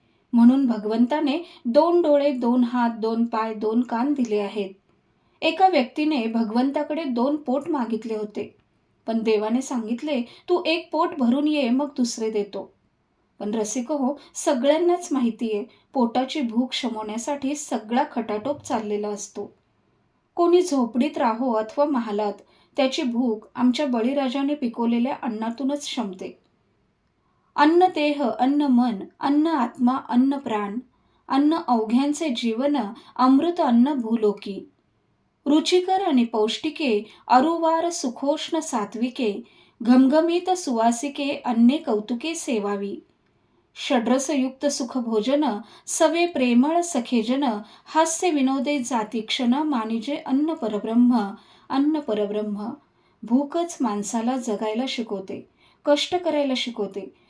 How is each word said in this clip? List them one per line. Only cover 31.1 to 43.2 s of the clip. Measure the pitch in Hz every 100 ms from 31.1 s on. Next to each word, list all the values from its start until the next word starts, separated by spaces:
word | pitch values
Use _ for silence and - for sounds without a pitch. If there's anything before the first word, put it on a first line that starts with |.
| _ -
अन्न | 269 294 330 339
अवघ्यांचे | 240 214 240 285 294 320
जीवन, | 233 233 220 285 285 202 - - -
अमृत | 254 269 330 349
अन्न | 294 233 262
भूलोकी. | 285 220 226 214 202 - 190 - _ _ _ _ _ _ _ -
रुचिकर | 302 320 359 359 381
आणि | 392 262
पौष्टिके, | 233 226 214 - 320 294 294 208 214 - -
अरुवार | 254 302 330 320 330 339
सुखोष्ण | 339 262 - 277 302 - 330
सात्विके, | 311 240 208 214 247 247 233 202 - _ _ -
घमघमीत | 214 254 269 302 339 349 359
सुवासिके, | 359 302 233 226 233 285 277 285 285
अन्ने | - 233 240 302
कौतुके | 330 214 214 240 320
सेवावी. | 330 - 226 202 202 202 - - _